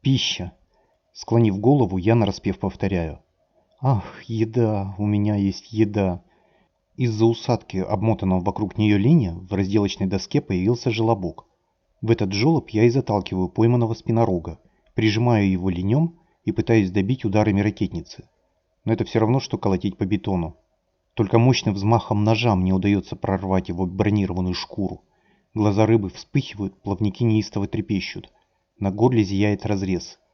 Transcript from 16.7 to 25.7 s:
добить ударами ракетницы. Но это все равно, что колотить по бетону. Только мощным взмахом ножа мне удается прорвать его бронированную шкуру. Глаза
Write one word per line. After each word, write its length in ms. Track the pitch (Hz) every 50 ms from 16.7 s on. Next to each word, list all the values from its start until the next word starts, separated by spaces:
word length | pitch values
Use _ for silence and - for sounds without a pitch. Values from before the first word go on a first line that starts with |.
| 117 113 101 92
добить 340 | 90 104 95 98 131 127 -
ударами 360 | 107 98 107 107 107 101 98
ракетницы. 680 | 101 107 98 - 110 - - 165 160 - - - - _ _ _ _ _ _ _ _ _ _ _ _
Но 80 | 107 113
это 120 | - 107
все 140 | - - 113
равно, 200 | 107 107 123 -
что 180 | - - -
колотить 400 | 101 - 101 95 90 - 101 92
по 80 | _ 104
бетону. 500 | 92 104 95 - 101 95 87 82 82 82 _ _ _ _ _ _ _ _ _ _ _ _
Только 260 | - 113 98 - 113
мощным 340 | 117 127 123 - - 113 98
взмахом 500 | 98 98 104 117 110 - - 110 104 104
ножа 320 | 107 113 110 117 120 104
мне 180 | 92 92 92 92
удается 420 | 95 92 101 101 98 90 - -
прорвать 540 | - - - 98 92 95 92 95 92 90 -
его 180 | 87 87 95
бронированную 680 | 90 92 95 - 104 104 107 98 92 90 95 90 90 90
шкуру. 500 | - - - - - 98 90 - - _ _ _ _ _ _ _ _ _ _ _
Глаза 320 | 110 107 107